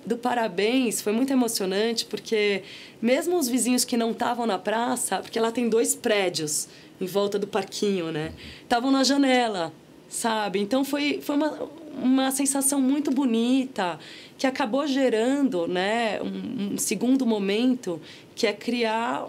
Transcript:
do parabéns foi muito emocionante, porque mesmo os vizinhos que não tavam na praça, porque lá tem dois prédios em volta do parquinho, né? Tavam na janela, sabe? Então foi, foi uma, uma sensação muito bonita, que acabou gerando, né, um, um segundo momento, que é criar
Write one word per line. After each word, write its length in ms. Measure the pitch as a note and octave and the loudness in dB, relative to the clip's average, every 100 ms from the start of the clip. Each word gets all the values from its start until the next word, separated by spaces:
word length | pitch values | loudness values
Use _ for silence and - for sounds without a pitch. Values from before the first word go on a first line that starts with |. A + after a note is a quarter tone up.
| F#3 | -4
do 120 | A#3+ | -2
parabéns 840 | B3+ B3 A3+ F3 G#3+ C4 A#3+ G3 | 0 0 0 0 2 4 2 0
foi 120 | G#3 | 0
muito 180 | A3+ C4+ | 0 2
emocionante, 720 | C4 A#3 - F#3+ F#3+ A3+ A3+ | 2 2 0 0 0 0 -2
porque 600 | - G#3 - A3 G#3 G3 - - - - | -4 -8 -2 0 2 0 -4 -18 -18 -2
mesmo 380 | A3+ C4+ E4+ F4+ | 2 2 2 0
os 80 | B3 | 0
vizinhos 380 | B3 A#3+ B3 - | 0 2 0 0
que 100 | A#3 | 0
não 180 | A3+ | 0
tavam 320 | A3+ A#3 A#3+ A3+ | 0 -2 0 0
na 140 | F#3 | -2
praça, 600 | - A3 B3 A#3+ - - | 0 0 0 -2 -2 -4
porque 200 | - - | -4 -2
lá 140 | A3+ | 0
tem 160 | A#3+ A#3 | 0 2
dois 260 | A3 C4+ - | 2 2 0
prédios 720 | - G#3 F#3 E3+ D3+ - - - - - | 0 2 2 0 -2 -4 -6 -14 -18 -8
em 60 | F#3 | -2
volta 340 | F#3+ G3+ G3+ | 0 0 -2
do 80 | G3 | -2
parquinho, 640 | G#3 F#3+ - G#3 F#3+ D#3+ | -4 -4 -2 0 0 -2
né? 220 | D3+ D#3+ - - - - | -4 -6 -8 -16 -12 -2
Tavam 240 | A#3+ C4+ | 0 4
na 140 | C4+ B3+ | 4 4
janela, 680 | C#4+ C4+ B3+ A#3 G3 D#3+ - - - - | 4 4 4 2 -2 -6 -8 -20 -20 -14
sabe? 500 | - A#3 A3 G#3 G3 | -4 -2 -2 -2 -2
Então 240 | G3+ C4 | 0 0
foi, 380 | C#4 C#4+ D4 - | 0 0 0 -2
foi 160 | - C#4+ | -2 0
uma, 320 | D4+ D4 - - - - | 0 -2 -10 -12 -14 -2
uma 320 | B3+ C4 C4+ | 2 4 2
sensação 520 | C4+ C#4 C#4 C4 C#4+ | 0 0 2 2 2
muito 280 | C4 D4 D4 | 2 2 2
bonita, 880 | C4 C4+ A3+ A#3+ C4 C4 - F3+ D3+ - - - - | 2 2 2 2 2 0 -2 -4 -4 -12 -18 -18 -2
que 80 | C4+ | -2
acabou 400 | C4+ B3+ C4 D4 | 0 0 0 0
gerando, 800 | C4 B3+ G#3+ A#3+ C#4+ C#4 F3 E3+ | 2 2 4 2 2 2 0 0
né, 520 | F3+ G3 A3+ A3+ - | 0 0 0 0 -2
um, 520 | G3 F#3+ F#3+ - G3+ | -4 -6 -6 -6 -4
um 40 | G3 | -4
segundo 480 | - G3 A#3+ C4+ A#3+ | -2 0 2 2 2
momento, 760 | G#3+ G3 G#3 B3+ B3 F#3+ D#3+ - - - - | 0 0 2 2 0 -4 -8 -10 -20 -14 -2
que 120 | G#3 | -2
é 40 | |
criar 760 | G#3 - A#3+ A3+ A3 A#3+ C4+ | 0 -4 0 0 0 -2 -4